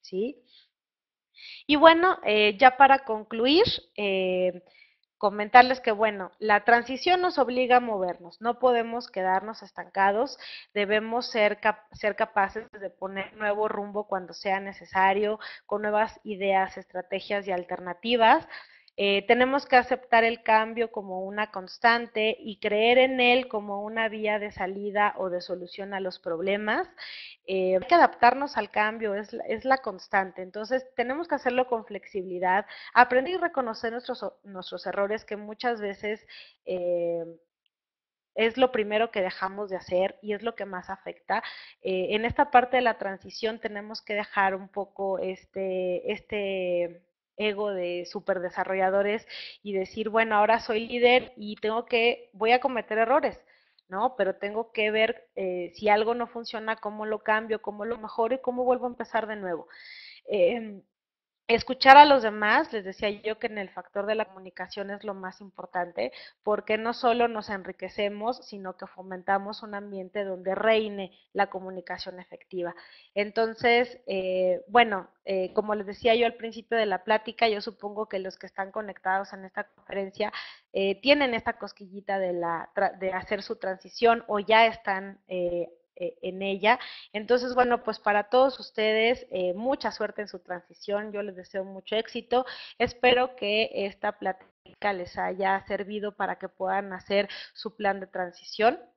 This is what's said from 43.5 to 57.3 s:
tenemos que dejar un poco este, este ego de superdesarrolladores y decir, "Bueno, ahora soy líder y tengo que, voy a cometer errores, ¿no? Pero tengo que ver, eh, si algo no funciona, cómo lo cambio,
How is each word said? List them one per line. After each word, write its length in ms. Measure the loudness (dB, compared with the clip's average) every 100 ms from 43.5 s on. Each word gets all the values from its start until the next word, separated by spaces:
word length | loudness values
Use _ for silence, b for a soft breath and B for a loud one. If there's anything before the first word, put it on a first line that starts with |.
| -6
tenemos 420 | -8 -10 -12 -16
que 120 | -6
dejar 420 | -6 -4 0 0 0
un 140 | -8
poco 500 | -10 -10 -6 -4 -2
este, 920 | -4 -8 _ -6 -4 -2 -2 -2 -4
este 920 | -8 _ -6 -4 -2 -2 -2 -2 -6 _ _ _ -4
ego 340 | -4 -2 -4
de 340 | -4 -4 -6 -8
superdesarrolladores 1160 | -10 -4 -2 -2 -4 -2 0 2 2 0 -2 -6 B B B
y 100 | -6
decir, 360 | -4 -4 -6 -2
"Bueno, 260 | 0 2 4
ahora 240 | 4 4
soy 280 | 2 -4 -2
líder 460 | 2 6 6 2 -12
y 200 | -12 -6
tengo 280 | -2 -2 0
que, 440 | 2 2 0 -8
voy 180 | -2 4
a 80 | 4
cometer 360 | 2 -4 -2 0
errores, 420 | 4 4 2 -6 _ b b b _
¿no? 260 | -4 -4 0
Pero 200 | -2 -2
tengo 340 | -6 -6 -6
que 200 | -2 0
ver, 360 | 2 0 0 _ -6
eh, 360 | -4 -4 -8 -4
si 140 | 2
algo 240 | 2 2 -2
no 120 | -4
funciona, 500 | -10 -10 -8 -6 -6
cómo 280 | -6 -8 -6
lo 140 | -6
cambio, 380 | 0